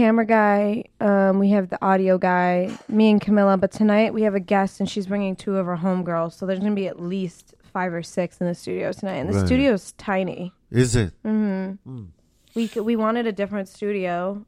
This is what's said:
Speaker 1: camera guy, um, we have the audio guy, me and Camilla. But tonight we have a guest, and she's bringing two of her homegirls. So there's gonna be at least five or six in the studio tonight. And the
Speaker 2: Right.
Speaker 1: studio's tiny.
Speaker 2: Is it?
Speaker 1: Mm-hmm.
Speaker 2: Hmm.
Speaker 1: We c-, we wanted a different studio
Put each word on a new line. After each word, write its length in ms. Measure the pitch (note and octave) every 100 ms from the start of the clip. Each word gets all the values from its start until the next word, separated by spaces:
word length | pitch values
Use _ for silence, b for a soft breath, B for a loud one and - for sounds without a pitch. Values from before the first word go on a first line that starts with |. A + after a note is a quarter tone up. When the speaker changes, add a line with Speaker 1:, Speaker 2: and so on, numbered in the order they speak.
Speaker 1:
camera 220 | A3+ A3+ A3
guy, 600 | A3+ G#3 G3+ G#3 A3 - -
um, 380 | G#3 G3 G3 F#3+
we 140 | G3
have 180 | G3+ F#3
the 80 | -
audio 380 | F#3+ F#3+ F#3+ F#3
guy, 540 | F#3 F3+ F3+ F3+ F#3 A3+ -
me 220 | G#3+ A3
and 100 | G#3
Camilla. 340 | - G#3 G3 G3
But 140 | F#3+
tonight 440 | - G#3+ G#3 A3 A3
we 80 |
have 100 | G#3+
a 60 | G3
guest, 400 | F3 G3+ F#3+ -
and 100 | G3
she's 160 | - F#3
bringing 300 | G3+ G3 F#3
two 220 | - F#3+
of 100 | F3+
her 100 | F3
homegirls. 560 | F#3 F#3 F3 E3+ E3
So 140 | - F#3+
there's 100 | F#3
gonna 160 | G#3
be 140 | G3+ F#3
at 120 | -
least 540 | F3 F#3+ F3+ - _ _ _
five 220 | G3 F#3
or 80 | E3+
six 400 | E3 - F3 -
in 60 | F3
the 80 | F3
studio 360 | - F#3 D#3+
tonight. 260 | F#3 G3 F#3
And 80 | E3
the 80 | G3
Speaker 2:
Right. 80 | F#3+
Speaker 1:
studio's 460 | B3+ C#4 G3+ - -
tiny. 540 | - F#3+ F#3 - F3+ _ -
Speaker 2:
Is 240 | A#2 B2+ A2+
it? 180 | F#2+ -
Speaker 1:
Mm-hmm. 500 | G#3+ A3 G#3+ F#3+ F#3+ G3 -
Speaker 2:
Hmm. 160 | B2+ F#2+ - _ _ _ -
Speaker 1:
We 120 | A3
c-, 140 | A#3
we 140 | A3 A#3
wanted 300 | A3 A#3 A#3
a 60 |
different 360 | G3 G3+ G3+ F#3+
studio 800 | - G#3 G3+ F3+ F3 F#3 G3+